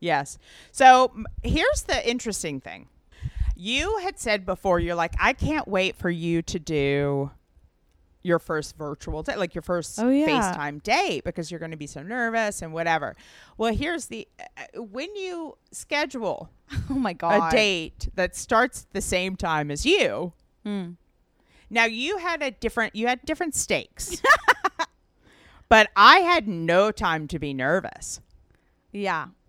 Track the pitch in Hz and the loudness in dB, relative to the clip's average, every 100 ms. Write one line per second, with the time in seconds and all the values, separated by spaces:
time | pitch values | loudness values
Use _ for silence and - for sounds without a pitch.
0 | 170 147 143 - - - - - 262 254 | -2 -2 -2 -12 -20 -20 -14 6 8 10
1 | 254 - 214 - 240 311 392 587 - 277 | 6 0 -12 -8 -2 0 0 0 -2 -2
2 | - 240 233 190 165 135 - 92 - _ | -2 -4 -4 -6 -6 -8 -10 -18 -18 _
3 | _ - - - - - 185 262 349 440 | _ -14 -10 -4 -2 -2 -2 -2 -2 -2
4 | 359 - 240 208 185 185 196 175 170 170 | -4 -6 -2 -2 -2 -4 0 0 0 -2
5 | 165 - 220 269 277 302 - 196 185 - | -2 0 0 0 -2 -2 -2 0 -2 -2
6 | 185 170 170 165 165 185 156 156 139 143 | -4 -2 0 -2 -2 -8 -4 -2 0 0
7 | 143 139 139 - _ _ _ _ _ _ | 0 -2 -4 -8 _ _ _ _ _ _
8 | _ _ 180 165 - 160 151 - 147 151 | _ _ 0 0 0 -6 -6 -10 -10 -10
9 | - 160 156 208 180 175 - 175 156 - | -8 -8 -6 -4 -4 -4 -4 -4 -4 -2
10 | 233 277 311 277 196 175 147 147 208 277 | 2 2 2 2 0 -2 -8 -8 0 0
11 | 392 160 - 175 160 170 160 156 147 143 | 2 -2 -6 -8 -8 -10 -10 -10 -12 -12
12 | 165 247 233 226 214 208 165 160 165 160 | -10 -4 -2 0 -2 -4 -8 -4 0 0
13 | - - - - - - 226 220 294 339 | -2 -10 -20 -20 -20 -4 -2 0 -2 -6
14 | - 226 - _ - - - - 220 220 | -8 -12 -14 _ -20 -18 -16 -14 -12 -10
15 | 339 415 370 349 311 - _ - - 285 | -10 -10 -10 -10 -12 -16 _ -18 -6 -4
16 | 311 262 196 - - _ _ - - 269 | -4 -4 -6 -6 -10 _ _ -8 -4 -2
17 | 233 175 170 208 165 226 208 180 160 - | -2 -2 2 2 4 4 4 0 -4 -8
18 | - - 180 - - 226 247 - - 196 | -8 -2 -2 -2 0 2 2 -2 -10 -8
19 | 170 185 185 185 175 156 147 143 277 392 | -2 -2 -2 -4 -2 -2 -2 -2 0 2
20 | 208 104 175 - _ _ 208 202 175 175 | 2 0 -8 -10 _ _ -10 -8 -8 -14
21 | _ _ _ _ _ _ - 226 233 226 | _ _ _ _ _ _ -6 0 0 0
22 | 277 403 339 330 285 208 220 240 220 208 | -4 -4 -4 -4 -6 -4 -6 -2 -4 -2
23 | 233 247 - 311 339 - - 180 - - | -2 -2 -4 -4 -4 -4 -2 -2 -4 -12
24 | - 349 523 622 - - 762 - 339 _ | -10 -2 4 4 4 0 0 -6 -10 _
25 | _ _ _ _ - - - 220 208 - | _ _ _ _ -20 -12 6 6 6 8
26 | 220 339 339 349 214 170 165 175 214 208 | 10 10 8 2 0 -4 2 4 4 2
27 | 196 160 151 165 147 135 131 180 - - | -2 -2 -4 -6 -6 -2 0 0 0 -12
28 | - - - _ _ _ _ _ _ 202 | -14 -14 -16 _ _ _ _ _ _ -6
29 | 196 165 151 - | -2 -2 -4 -14